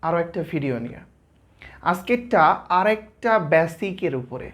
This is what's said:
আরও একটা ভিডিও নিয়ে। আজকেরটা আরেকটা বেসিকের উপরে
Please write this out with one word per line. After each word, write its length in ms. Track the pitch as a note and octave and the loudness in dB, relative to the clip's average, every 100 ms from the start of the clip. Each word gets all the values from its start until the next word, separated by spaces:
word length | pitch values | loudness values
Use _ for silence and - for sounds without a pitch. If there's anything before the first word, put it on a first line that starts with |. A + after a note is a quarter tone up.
| D#3+ | 0
আরও 100 | E3+ | -2
একটা 160 | E3+ F3+ D#3 | -2 -4 -4
ভিডিও 240 | E3 C#3 A#2+ | -4 -4 -4
নিয়ে। 160 | A#2+ - - _ _ _ _ _ - - - | -6 -14 -20 _ _ _ _ _ -20 -8 -2
আজকেরটা 520 | F3+ F#3 A#3+ A#3+ F#3+ D#3 F#3 - F3+ | -2 0 -2 2 4 6 4 0 0
আরেকটা 540 | G3 G#3+ - _ A#3+ A3 D#3 | 2 0 -4 _ 0 2 4
বেসিকের 640 | D#3+ E3 E3 G3 F#3 F3+ C3+ | 2 2 -2 -8 -4 -4 -4
উপরে 260 | B2+ B2 - | -6 -12 -14